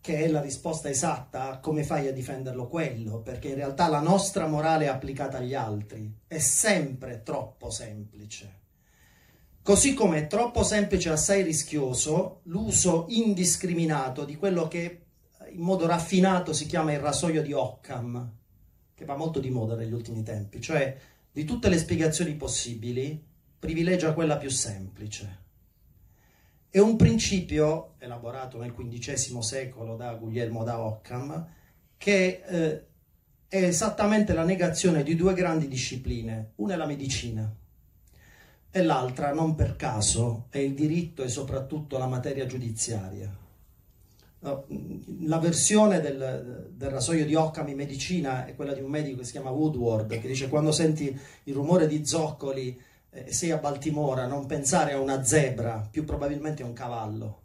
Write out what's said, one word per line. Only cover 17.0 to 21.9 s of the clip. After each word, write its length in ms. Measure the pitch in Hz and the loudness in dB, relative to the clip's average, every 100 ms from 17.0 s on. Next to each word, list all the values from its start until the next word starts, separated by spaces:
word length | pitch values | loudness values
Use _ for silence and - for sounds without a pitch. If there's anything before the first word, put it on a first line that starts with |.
| 147 143 170 160 | 0 0 2 2
di 100 | 139 | 0
Occam, 840 | 143 - - - 123 120 120 123 - _ _ - _ _ | -2 -2 -6 -12 -8 -6 -6 -8 -12 _ _ -20 _ _
che 120 | _ - | _ -8
va 100 | 139 | -4
molto 240 | 160 147 | -2 -2
di 100 | 131 | -2
moda 260 | 123 110 113 | -2 -2 -4
negli 180 | 113 | -4
ultimi 300 | 117 113 113 | -6 -6 -6
tempi, 380 | 110 107 101 - | -6 -6 -8 -10
cioè 360 | - 156 135 - - _ _ | -2 0 0 -4 -16 _ _
di 120 | - | -8
tutte 260 | 156 233 208 | -4 2 4
le 80 | 170 | 4
spiegazioni 560 | 160 | 2